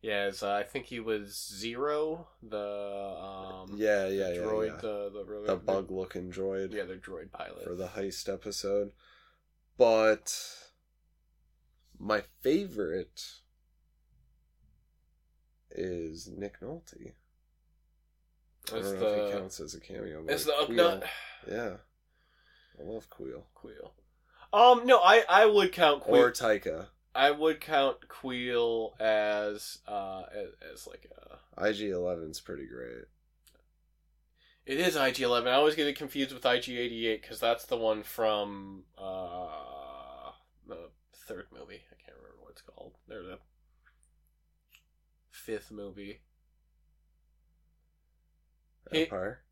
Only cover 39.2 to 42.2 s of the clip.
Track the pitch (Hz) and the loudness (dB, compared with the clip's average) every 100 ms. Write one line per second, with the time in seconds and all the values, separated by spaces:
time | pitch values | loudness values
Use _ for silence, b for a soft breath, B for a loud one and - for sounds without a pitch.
39.2 | 90 90 87 76 65 69 67 67 64 65 | -8 -10 -10 -12 -14 -14 -14 -16 -16 -16
40.2 | 65 - _ _ - 85 82 _ _ - | -18 -20 _ _ -18 -18 -18 _ _ -20
41.2 | - 101 - 67 71 95 _ - - 62 | -16 -16 -16 -20 -20 -20 _ -20 -20 -20